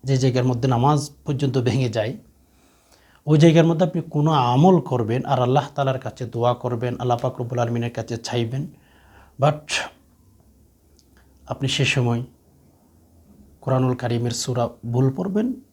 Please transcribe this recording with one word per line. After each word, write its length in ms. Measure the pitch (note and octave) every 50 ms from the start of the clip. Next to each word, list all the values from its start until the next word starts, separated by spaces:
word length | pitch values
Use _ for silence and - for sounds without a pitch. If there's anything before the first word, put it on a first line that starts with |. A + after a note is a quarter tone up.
| -
যে 100 | B2+ C3+ B2+
জায়গার 240 | C3 C3+ A#2+ B2+ B2 B2+
মধ্যে 160 | B2 A#2 A#2+ C3 B2+
নামাজ 260 | A#2 B2 C#3+ D3+ D3 D3 - - _ _
পর্যন্ত 300 | - D3 B2+ D3 C3+ A#2+ C3 A#2+ B2
ভেঙে 220 | G#2+ C3+ B2+ A#2+ G#2+
যায়, 160 | A#2 G#2 A2+ D3+ G#3+ - _ _ _ _ _ _ _ _ _ _ _ _ _ _ _ _ _ _ _ _
ওই 100 | D3+ D#3 D3+
জায়গার 240 | D#3+ E3+ D3+ E3+ D#3+ E3
মধ্যে 160 | E3+ D#3 F#3 F3+
আপনি 120 | - F3 - - -
কোনো 160 | D3+ D3 D#3 D#3+ C#3+ B2 A#2+
আমল 240 | B2 B2+ E3 F#3+ F#3+ E3 - -
করবেন 300 | C3 A#2+ A#2 G#2 A2+ C3 C3+ -
আর 60 | C#3 B2 B2
আল্লাহ 200 | A#2+ B2+ C#3+ C#3 - -
তাআলার 260 | - C#3 C3+ B2+ B2 -
কাছে 160 | A2 - - B2 A2 -
দোয়া 180 | A#2 A#2 A#2+ B2 B2
করবেন, 300 | - B2 B2 A2 B2 B2 A#2+ -
আল্লাহ 140 | - B2 A#2+ A#2
পাক 120 | - C3 - -
রব্বুল 200 | B2 A#2 B2+ A#2+ A#2+
আলমিনের 280 | A#2 A#2+ A#2 A#2 A#2+ A#2 -
কাছে 160 | A2 - A#2 A2+ - -
চাইবেন, 340 | B2 B2 A#2+ A2+ B2 C3+ D3 - - _ _ _ _ _ _ _ - - - _ _ -
but 260 | B2+ D3+ D3 - - - - - - - - _ _ _ _ _ _ _ _ _ _ _ _ _ _ _ _ _ _ _ _ _ _ _ _ _ _ _ _ _ _ -
আপনি 140 | C3 - C#3 B2+ -
সে 80 | - C#3 - -
সময় 260 | C3+ B2 A#2+ A#2 A#2 B2+ - _ _ _ _ _ _ _ _ _ _ _ _ _ _ _ _ _ _ _ _ - _ - - - _
কোরআনুল 320 | - - C3 B2+ C3 B2+ B2 B2
কারীমের 320 | - A#2+ A#2+ A#2 A#2 A#2+ A#2 -
সূরা 220 | - - B2 A#2+ A#2+ A2+ - - - A#2
ভুল 140 | A#2 B2 C3+ C3 C3+
পড়বেন 300 | - F#3 G3+ F#3+ G#3 A#3 B3 C4 - - _